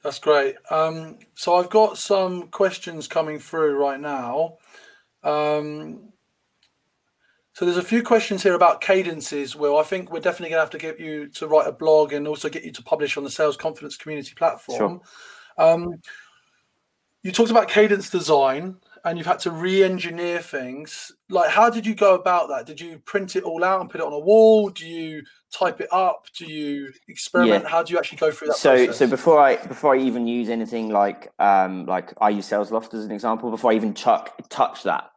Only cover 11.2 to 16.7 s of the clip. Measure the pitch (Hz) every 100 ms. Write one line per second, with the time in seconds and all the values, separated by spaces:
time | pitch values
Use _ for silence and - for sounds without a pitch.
11.2 | 147 - 156 156 151 127 160 156 147 143
12.2 | 147 147 - 147 123 - - 156 143 -
13.2 | 139 - 151 139 160 156 147 - - 151
14.2 | 135 - 165 - - - 208 180 _ -
15.2 | - - - - 160 165 175 165 - -
16.2 | - _ _ _ _